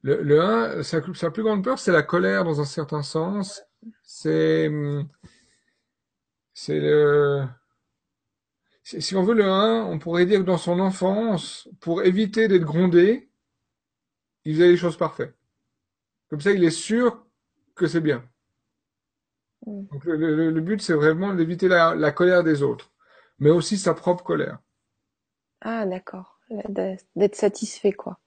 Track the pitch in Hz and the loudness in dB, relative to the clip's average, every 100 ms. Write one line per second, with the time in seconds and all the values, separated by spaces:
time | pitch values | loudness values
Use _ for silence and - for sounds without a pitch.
0 | 131 143 147 151 185 226 226 170 147 165 | 0 -2 4 4 4 0 -2 -4 -4 -4
1 | 165 175 165 156 220 208 196 269 - 170 | -6 -6 -6 -2 -2 0 -2 -2 2 2
2 | 151 175 185 196 170 147 143 170 147 151 | 2 0 0 0 -2 -2 -4 -6 -6 -8
3 | 143 160 170 202 190 - - _ 226 - | -6 -4 -4 -6 -8 -12 -20 _ -20 -20
4 | _ - 156 160 160 160 156 151 143 143 | _ -8 -2 0 2 2 0 -4 -4 -6
5 | 147 _ - _ _ _ _ _ _ _ | -8 _ -20 _ _ _ _ _ _ _
6 | _ _ _ _ _ - - 151 147 151 | _ _ _ _ _ -18 -6 -2 2 4
7 | 147 147 143 143 135 120 _ _ _ _ | 4 4 2 0 -6 -10 _ _ _ _
8 | _ _ _ _ _ _ _ _ - - | _ _ _ _ _ _ _ _ -16 -12
9 | - 190 185 226 196 190 220 226 202 160 | -6 -2 2 2 2 2 2 0 -4 -8
10 | 165 175 180 202 185 175 175 175 190 185 | -4 0 2 2 2 0 0 0 0 0
11 | 185 202 226 185 - - - - 165 170 | -2 0 -2 -4 -6 -16 -20 -12 -4 2
12 | 190 185 214 220 220 185 156 156 185 175 | 2 2 0 2 4 4 2 2 4 6
13 | 190 254 _ _ _ _ _ _ _ _ | 6 2 _ _ _ _ _ _ _ _
14 | _ _ _ _ 156 156 175 175 175 156 | _ _ _ _ -6 4 6 6 2 -4
15 | 160 - 123 _ _ _ _ _ _ _ | -6 -6 -12 _ _ _ _ _ _ _
16 | _ _ _ 151 170 196 170 156 - 226 | _ _ _ -4 0 2 2 0 -2 2
17 | 247 - _ _ _ _ _ - 170 170 | 0 -2 _ _ _ _ _ -4 -2 0
18 | 156 131 123 _ _ _ _ _ _ _ | 0 -4 -6 _ _ _ _ _ _ _
19 | _ _ _ _ _ _ - 202 196 143 | _ _ _ _ _ _ -16 -14 -12 -10
20 | 165 156 160 151 165 160 165 208 - 156 | -6 -2 0 0 0 -2 -2 -4 -2 2
21 | 151 160 196 185 160 175 185 180 165 165 | 2 2 -2 -2 -2 0 2 4 4 2
22 | 151 143 180 180 165 147 139 120 - _ | -2 2 4 4 2 0 0 -4 -12 _
23 | _ _ _ _ 143 170 - 208 180 160 | _ _ _ _ 4 4 2 -2 -2 -2
24 | - 175 - 165 143 - _ _ _ _ | -2 -2 -2 -4 -4 -8 _ _ _ _
25 | _ _ _ _ _ _ 214 226 196 185 | _ _ _ _ _ _ -10 -6 -6 -6
26 | - 185 185 _ _ 214 202 196 190 185 | -12 -18 -20 _ _ -12 -8 -6 -6 -8
27 | _ - 202 208 214 - 214 - 202 190 | _ -2 -2 0 -2 -2 -12 -4 -4 -4
28 | - 185 | -12 -16